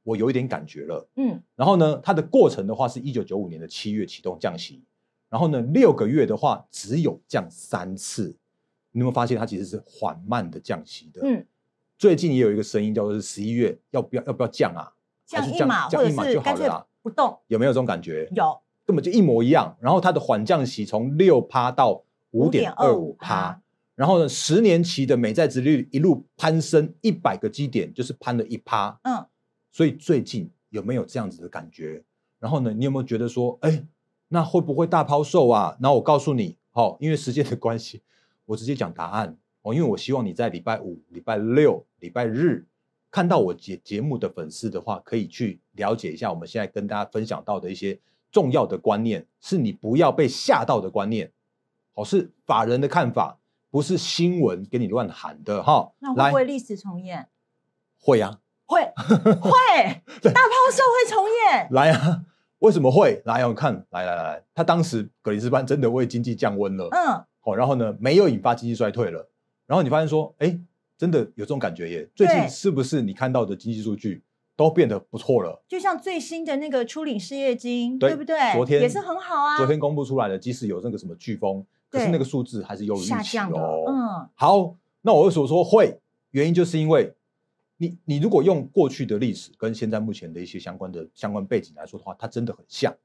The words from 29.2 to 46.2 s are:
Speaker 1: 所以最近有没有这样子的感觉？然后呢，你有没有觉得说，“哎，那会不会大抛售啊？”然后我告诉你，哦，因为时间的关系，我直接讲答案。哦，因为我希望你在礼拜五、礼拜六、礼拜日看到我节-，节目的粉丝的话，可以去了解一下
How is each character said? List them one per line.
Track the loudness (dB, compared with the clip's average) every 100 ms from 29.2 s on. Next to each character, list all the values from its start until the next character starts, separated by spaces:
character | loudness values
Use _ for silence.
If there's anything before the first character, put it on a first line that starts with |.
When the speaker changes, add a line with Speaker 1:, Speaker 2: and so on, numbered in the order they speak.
| -8 _ _ _ _
Speaker 1:
所 | 0 0
以 |
最 | 0 0 0
近 | 0 -8 -8 _ _
有 | -8
没 | -4
有 | -4 -4
这 | -8
样 | -8
子 | -12
的 | -14
感 | -14 -16
觉？ | -14 -14 -14 _ _ _ _
然 | -4
后 | -2
呢， | -2
你 | -2
有 | -2
没 | -2
有 |
觉 | -4 -4
得 | -4
说 | -2 -4 -2
，“哎， | -2 -2 -6 _ _ _ _
那 | -4
会 | 0 0
不 | 0 -2
会 | 2
大 | 0 2
抛 | 0
售 | 2 4 6
啊？” | 4 2 0
然 | 2
后 | 2
我 |
告 | 4 2
诉 | 2
你， | -2 -4 -8 _
哦， | 0 0 0
因 | -4
为 | -2
时 | -2
间 | -2 -2
的 | -2
关 | -4 -4
系， | -10 -20 _ _ _ _ -10
我 | -6
直 | -4
接 | -4
讲 | -6
答 | -6 -6
案。 | -4 -6 -10 _ _
哦， | -4
因 | 0
为 | 0
我 | -2
希 | -2
望 | -4 -4
你 |
在 | -4 -4
礼 | -4
拜 | -6 -6
五、 | -8 -14 _
礼 | -14
拜 | -6 -4
六、 | 2 4 4 2 _ _
礼 | -10
拜 | -6 -4
日 | 0 0 0 -8 _ _ _ _
看 | -2 2
到 | 2
我 | 0
节-， | -4 -12 -14
节 | -8 -6
目 | -4 -4
的 | -6
粉 | -8 -14
丝 | -8 -8
的 | -8
话， | -8 -10 -6
可 | -6
以 | -6
去 | -6 -6 -6 _
了 | -6 -4 -2
解 | -6
一 |
下 | -6